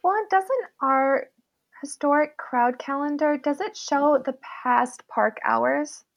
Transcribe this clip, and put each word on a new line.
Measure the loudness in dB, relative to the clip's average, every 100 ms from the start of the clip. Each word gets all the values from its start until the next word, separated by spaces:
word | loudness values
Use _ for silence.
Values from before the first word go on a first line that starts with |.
Well, | -2 0
and | 0
doesn't | 0 0 -4 -4 _
our | 0 2 2 0 -4 _ _ _ _ -16
historic | -16 -4 2 2 2 -4
crowd | -4 0 0 0
calendar, | -6 -4 -4 0 0 0
does | -2 -4
it | -6 -8
show | -2 2 4 2
the | 0 -8 -14 -8
past | 0 2 0 -6 -8
park | 0 0 0
hours? | 0 2 2 0 -4 -10 _